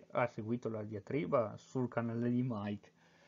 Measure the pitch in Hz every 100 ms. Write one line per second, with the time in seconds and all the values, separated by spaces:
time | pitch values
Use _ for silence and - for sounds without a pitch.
0 | - - 120 - 107 123 117 107 107 107
1 | - 135 180 131 107 113 - 131 123 120
2 | 117 117 123 123 127 107 104 104 - _
3 | - -